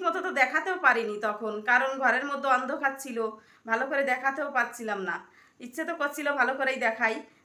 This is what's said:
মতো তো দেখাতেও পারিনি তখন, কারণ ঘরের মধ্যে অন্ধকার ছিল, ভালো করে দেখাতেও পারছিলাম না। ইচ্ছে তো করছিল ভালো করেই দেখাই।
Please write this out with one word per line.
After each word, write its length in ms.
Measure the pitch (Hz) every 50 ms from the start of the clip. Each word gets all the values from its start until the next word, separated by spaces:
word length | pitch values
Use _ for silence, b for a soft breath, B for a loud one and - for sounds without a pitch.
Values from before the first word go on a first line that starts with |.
| 370
মতো 180 | 339 330 370
তো 100 | 359 370
দেখাতেও 460 | 247 277 254 254 285 311 320 381 370
পারিনি 380 | 359 349 269 233 233 233 208 208 208
তখন, 320 | 226 214 208 - 226 214 208 214
কারণ 300 | 214 247 247 247 262 269 269 269
ঘরের 260 | 269 240 233 254 277
মধ্যে 240 | 285 277 277 269 269
অন্ধকার 440 | 254 247 262 247 294 311 285 - - -
ছিল, 180 | - 269 233 226 220 220 - B B B B B B
ভালো 160 | 226 226 240 262
করে 180 | 277 302 277 277
দেখাতেও 480 | 262 254 254 262 269 269 302 294 285
পারছিলাম 480 | 262 254 233 226 - - 233 214 208 196
না। 140 | 190 175 165 165 - b b b b b b b
ইচ্ছে 240 | 254 247 - 330 311
তো 80 | 330 330
করছিল 320 | 330 285 285 294 311 294 285
ভালো 220 | 277 277 247 247 269
করেই 200 | 269 262 262 262
দেখাই। 400 | 240 240 226 226 226 240 220 220 302 - b b b